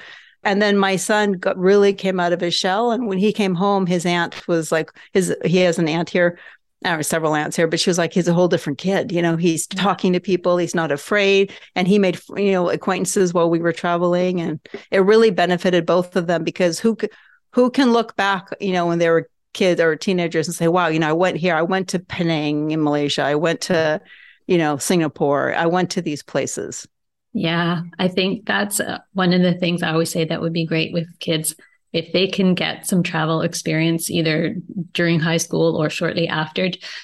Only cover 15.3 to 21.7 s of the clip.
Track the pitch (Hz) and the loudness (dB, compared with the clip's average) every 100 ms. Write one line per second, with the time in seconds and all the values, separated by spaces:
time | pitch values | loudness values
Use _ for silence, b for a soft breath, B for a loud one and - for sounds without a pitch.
15.3 | 180 175 175 185 180 165 175 180 196 170 | 4 2 0 2 0 2 0 0 -2 -2
16.3 | 170 165 - 180 160 226 220 208 B B | -2 -2 -2 0 0 -2 -2 -4 B B
17.3 | B _ - 247 254 247 233 220 - 196 | B _ 0 2 4 4 2 0 -2 -2
18.3 | 190 185 - 196 180 170 170 170 165 165 | -2 -6 -8 -2 0 0 2 2 2 0
19.3 | _ _ - 190 165 165 156 - 180 170 | _ _ -2 2 2 2 0 0 0 0
20.3 | 160 160 170 165 180 170 156 156 160 180 | -2 -4 -2 0 2 2 2 0 2 0
21.3 | 165 180 160 170 | 0 0 0 0